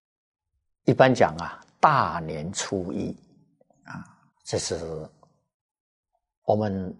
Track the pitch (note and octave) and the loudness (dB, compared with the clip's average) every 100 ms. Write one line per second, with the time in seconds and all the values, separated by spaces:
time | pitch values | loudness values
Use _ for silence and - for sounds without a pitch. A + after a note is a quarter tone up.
0 | _ _ _ _ _ _ _ _ - - | _ _ _ _ _ _ _ _ 2 6
1 | C3 A#2+ F2 D#2+ E2 - - - D#3 C3+ | 6 6 2 0 -12 -14 -20 2 4 4
2 | F#2 E2 D#2+ D#2 E2 G2 - F#2+ F2+ - | 0 -4 -8 -8 -8 -8 -4 -4 -4 -6
3 | B2 - _ _ _ _ _ _ - - | -6 -10 _ _ _ _ _ _ -18 -18
4 | - _ _ _ - G#2 - E2+ E2 D#2 | -18 _ _ _ -8 -6 -4 -6 -8 -10
5 | D#2 _ _ _ _ _ _ _ _ _ | -12 _ _ _ _ _ _ _ _ _
6 | _ _ _ _ - G#2+ G#2+ F#2+ F#2 | _ _ _ _ -2 0 0 -4 -6